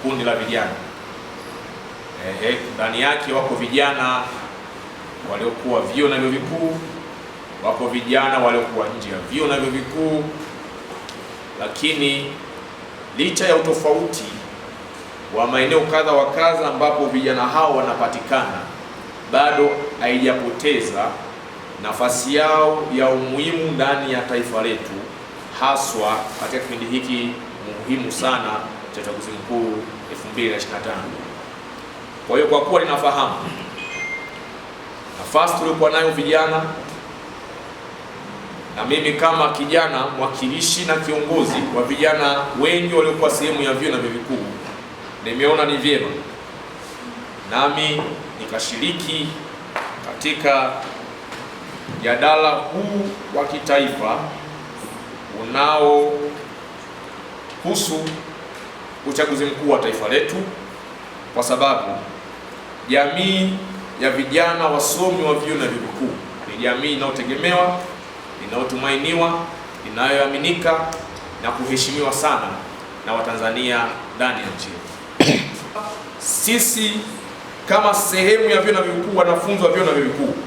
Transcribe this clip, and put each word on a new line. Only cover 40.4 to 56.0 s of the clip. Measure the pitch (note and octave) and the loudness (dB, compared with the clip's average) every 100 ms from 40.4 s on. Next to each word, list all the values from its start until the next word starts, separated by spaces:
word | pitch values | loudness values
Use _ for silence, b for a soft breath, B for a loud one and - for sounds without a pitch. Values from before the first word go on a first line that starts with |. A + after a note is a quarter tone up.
| C3 C#3 - - E3 | -2 0 0 0 2
na | D#3+ | 0
kiongozi | D#3 D3+ D3 E3 C#3 B2+ C#3 A#2+ | 0 -2 2 2 2 0 0 0
wa | |
vijana | B2 C#3 D#3 D#3 C#3+ C#3+ C#3 C#3 | 0 4 4 4 2 2 -2 0
wengi | D3+ F3 F3 E3+ | 2 2 2 4
waliokuwa | D#3 D#3 D3+ | 4 4 2
sehemu | - D3+ D3 | 2 0 0
ya | C3+ | 0
vyuo | B2+ D3+ | 0 0
na | B2+ | 0
vyuo | A#2 | -2
vikuu, | A#2+ A2+ B2 G#2 G2+ - - - - - - A2+ | -4 -4 -4 -4 -8 -10 -12 -12 -14 -14 -10 -6
nimeona | A#2+ D3 D#3 D3 | 2 4 6 4
ni | C#3 | 2
vyema | C#3+ C3+ G2+ - - - - - - - - - - - - - F#2+ | 4 4 2 -4 -8 -12 -12 -14 -14 -14 -14 -12 -12 -12 -12 -12 -2
nami | A#2 C#3+ D3+ D#3 D3+ D3+ - - - | 2 2 2 0 0 -2 -6 -10 -10
nikashiriki | A2+ A2 - A2+ D#3 E3 D#3+ D#3+ D#3 - - - - - - - - | -6 -4 -4 -2 -2 -2 -4 -4 -4 -6 -12 -12 -8 -8 -6 -10 -10
katika | - D3+ D3+ D3+ C#3 C3 - - - - - - - - - - - - - | -4 -2 2 4 4 2 -2 -8 -10 -12 -14 -12 -12 -12 -12 -12 -12 -10 -4
mjadala | A2+ B2 D3 D#3 D#3 | 0 4 6 6 6
huu | - - F#3 G3+ G3+ G3+ - - D3+ | 4 -2 -4 -2 -2 -2 -6 -4 -2
wa | C#3+ | -2
kitaifa | D3+ - C#3+ C3 A#2 A2 A#2 D#3 - - - - - - - - - - - A2+ C3+ D3 D3+ D3 D3 | -4 4 4 4 0 -2 -2 -4 -8 -12 -12 -12 -12 -12 -12 -12 -14 -12 -8 -4 2 4 6 8 8